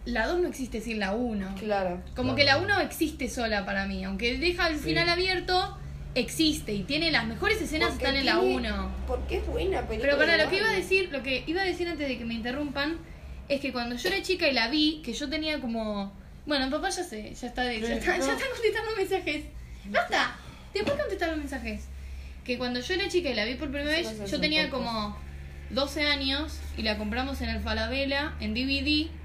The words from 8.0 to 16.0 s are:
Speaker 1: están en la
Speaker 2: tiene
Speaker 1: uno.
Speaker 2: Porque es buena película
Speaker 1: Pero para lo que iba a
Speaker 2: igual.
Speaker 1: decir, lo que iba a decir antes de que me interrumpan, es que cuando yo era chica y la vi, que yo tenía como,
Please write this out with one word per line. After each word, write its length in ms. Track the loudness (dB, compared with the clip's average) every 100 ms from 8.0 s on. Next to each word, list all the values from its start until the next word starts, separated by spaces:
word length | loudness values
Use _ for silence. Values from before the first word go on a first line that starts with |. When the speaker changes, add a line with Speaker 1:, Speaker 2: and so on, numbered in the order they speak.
Speaker 1:
están 120 | 0 2
en 60 | 4
la 120 | 4
Speaker 2:
tiene 160 | 4
Speaker 1:
uno. 380 | 2 0 -2 -4 -4 -4
Speaker 2:
Porque 300 | -4 -2 -2
es 80 | -2
buena 320 | 0 0 0
película 300 | -2 0 2
Speaker 1:
Pero 60 | 4
para 260 | 6 6
lo 40 | 4
que 100 | 4
iba 80 | 2
a 20 |
Speaker 2:
igual. 120 | 2
Speaker 1:
decir, 260 | 4 2 4
lo 120 | -4
que 180 | -2 -2 0
iba 140 | 0
a 20 |
decir 240 | 0 0 -2
antes 180 | -2 -2
de 100 | -2
que 80 |
me 100 | -4
interrumpan, 640 | -4 -2 -2 -2 0 -2 -2 -8 -14 -12 -12 -2
es 120 | 0
que 120 | 0
cuando 240 | -2 -4 -2
yo 120 | 0
era 140 | 0
chica 240 | 0 2 4
y 40 |
la 160 | 4 2
vi, 340 | 4 4 2
que 80 | -6
yo 160 | -4 -4
tenía 320 | -2 -2 -2
como, 520 | -2 -2 -2 -4